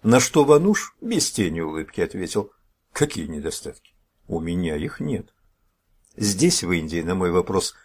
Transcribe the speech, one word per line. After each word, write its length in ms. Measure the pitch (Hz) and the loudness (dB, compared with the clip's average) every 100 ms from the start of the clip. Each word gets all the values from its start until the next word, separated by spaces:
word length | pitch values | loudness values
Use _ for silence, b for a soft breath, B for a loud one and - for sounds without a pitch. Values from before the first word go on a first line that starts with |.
На 180 | 113 120 | 6 4
что 240 | - 156 | 6 4
Вануш 520 | 143 151 185 208 - _ | 6 6 6 0 -4 _
без 320 | 233 233 - | -2 0 0
тени 300 | - 90 82 | 0 -2 -2
улыбки 400 | 80 78 78 - | -4 -6 -8 -4
ответил: 500 | 82 - 87 104 - _ _ _ _ | -4 -4 -4 -4 -4 _ _ _ _
"Какие 360 | - 147 - 78 | -4 -2 -2 -8
недостатки? 680 | 78 78 - - - _ _ _ _ - | -8 -8 -8 -12 -16 _ _ _ _ -8
У 120 | 82 | -6
меня 360 | 82 87 82 76 | -4 -2 -2 -4
их 220 | - - | -6 -8
нет". 320 | 147 120 - _ _ _ _ _ _ _ _ - | -6 -6 -8 _ _ _ _ _ _ _ _ -4
Здесь, 480 | 104 95 175 - | -2 2 2 2
в 80 | 87 | 0
Индии, 300 | 87 78 85 | -2 -2 -4
на 120 | 82 | -2
мой 180 | 92 90 | -2 2
вопрос, 420 | 90 - 95 - b | 2 0 -2 -4 b